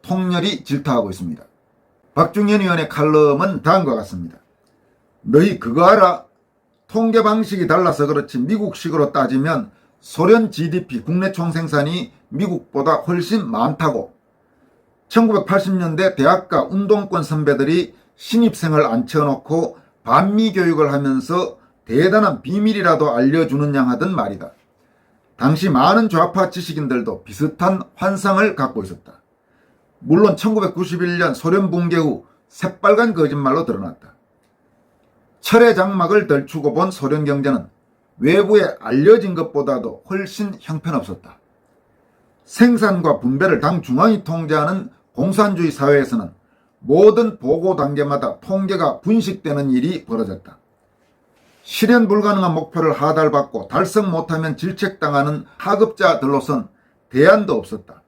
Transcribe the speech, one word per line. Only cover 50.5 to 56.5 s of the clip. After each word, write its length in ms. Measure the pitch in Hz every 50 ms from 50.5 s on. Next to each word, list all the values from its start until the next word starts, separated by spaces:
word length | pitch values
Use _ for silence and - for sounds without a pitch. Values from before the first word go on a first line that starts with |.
| - _ _ _ _ _ _ _ _ _ _ _ _ _ _ _ _ _ _ _ _ _ _
실현 440 | - - - 220 220 240 240 226
불가능한 460 | 190 202 208 202 208 202 196 185 170 156
목표를 400 | 156 156 - - 170 160 156 135
하달받고 760 | - 143 156 156 160 156 151 - 143 143 - - 107 95
달성 440 | - - 160 190 180 - 220 202 185
못하면 440 | 165 165 160 - 165 156 160 156 135
질책당하는 880 | - 160 190 190 - 202 - - - 160 151 143 139 139 147 151 135 - - _
하급자들로선 1120 | - - 196 202 196 220 220 - - 190 185 165 - 135 139 143 139 135 -